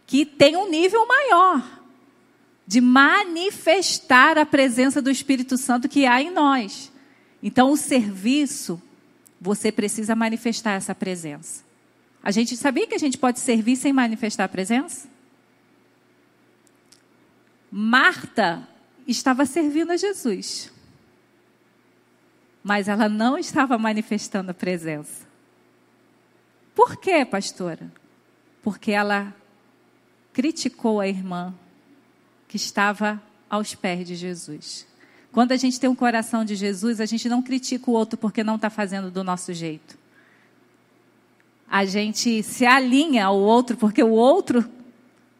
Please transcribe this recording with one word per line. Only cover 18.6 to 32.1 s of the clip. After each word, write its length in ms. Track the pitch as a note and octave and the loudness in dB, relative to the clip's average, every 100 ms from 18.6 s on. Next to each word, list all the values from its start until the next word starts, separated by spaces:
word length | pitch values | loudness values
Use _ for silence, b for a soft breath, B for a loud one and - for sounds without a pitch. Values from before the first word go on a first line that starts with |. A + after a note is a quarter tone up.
| - _ _ _ - | -10 _ _ _ -6
estava 400 | A3+ C4+ B3 C#4+ | -2 0 0 0
servindo 460 | E4+ D4 D4+ E4 | 0 -2 -2 -2
a 60 | F4 | -2
Jesus. 760 | G4+ F#4+ B3 F#3+ - - - - _ _ _ _ _ _ _ _ _ _ _ _ _ _ _ _ _ _ | -2 -4 -6 -6 -8 -12 -14 -20 _ _ _ _ _ _ _ _ _ _ _ _ _ _ _ _ _ _
Mas 240 | G3 G#3 G3+ | -4 -2 0
ela 220 | G3+ G#3+ | 0 -2
não 280 | G#3+ A#3 D#4 | 0 0 -2
estava 400 | - D#4 C4 A#3 | -2 -2 0 0
manifestando 720 | A3 G#3+ - G#3 - G3 F#3 | -2 -4 -4 -8 -6 -8 -8
a 20 | |
presença. 720 | F3 F3+ F3+ D#3+ D3+ D3 - - _ _ _ _ _ _ _ _ _ _ _ _ _ _ | -8 -6 -6 -6 -10 -12 -20 -20 _ _ _ _ _ _ _ _ _ _ _ _ _ _
Por 220 | - A#4+ - | 2 2 2
quê, 300 | G4 E4 B3 | 0 0 2
pastora? 680 | G3 - - F3 D#3+ E3+ - _ _ _ _ _ _ | -4 -6 -8 -10 -10 -14 -20 _ _ _ _ _ _
Porque 300 | G#3+ - - | -8 -6 -2
ela 420 | G#3 G#3 G3+ G3+ - _ _ _ _ _ _ _ _ _ | -2 0 -2 -4 -14 _ _ _ _ _ _ _ _ _
criticou 720 | - D4 E4 B3 - A3+ G#3 | -4 -4 -4 -8 -4 -2 0
a 60 | G3 | -2
irmã 460 | F#3+ F#3 F3+ F3+ F3+ _ _ _ _ _ | -4 -6 -8 -10 -14 _ _ _ _ _